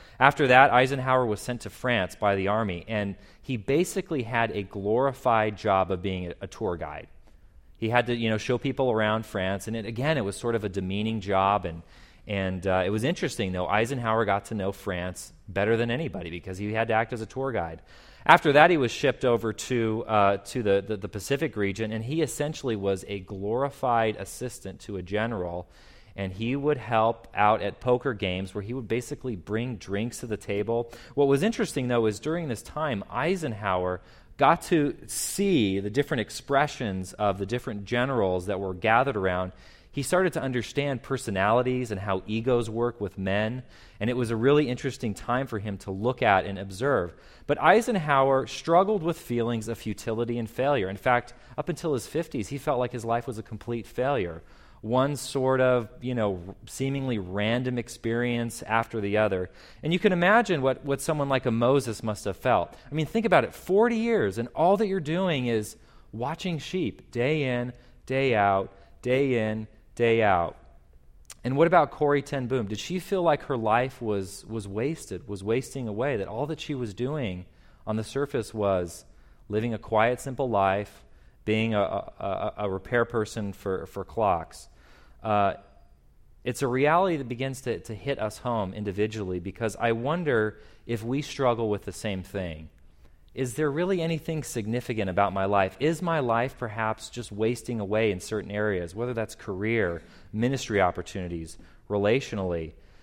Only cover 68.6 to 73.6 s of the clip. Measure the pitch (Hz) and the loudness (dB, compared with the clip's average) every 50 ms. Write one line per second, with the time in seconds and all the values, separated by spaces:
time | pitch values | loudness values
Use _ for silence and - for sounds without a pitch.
68.6 | 98 - - - - - - - - 123 127 131 143 135 127 117 110 110 110 110 | 2 -2 -8 -18 -20 -20 -16 -8 -2 0 2 2 4 2 2 2 0 0 -2 -4
69.6 | 110 - - - - - - - 120 117 113 113 110 104 95 87 85 78 - - | -6 -10 -14 -20 -20 -12 -4 0 2 4 4 6 6 6 4 4 2 0 -4 -10
70.6 | - - - - - _ - - _ - - - - - - - - 127 131 139 | -18 -20 -20 -20 -20 _ -20 -20 _ -20 -20 -20 -20 -20 -16 -10 -6 -2 2 4
71.6 | 165 170 175 175 151 - - - 156 143 143 143 - - - 139 127 117 131 131 | 4 6 6 6 4 4 0 0 2 2 2 2 0 -2 -6 -6 -4 -2 -2 -2
72.6 | 113 98 107 104 - - 170 185 - - 202 190 175 170 147 - - - 143 120 | -2 -2 -6 -8 -6 -6 -6 -6 -4 -2 -2 0 2 2 2 2 0 -2 -2 0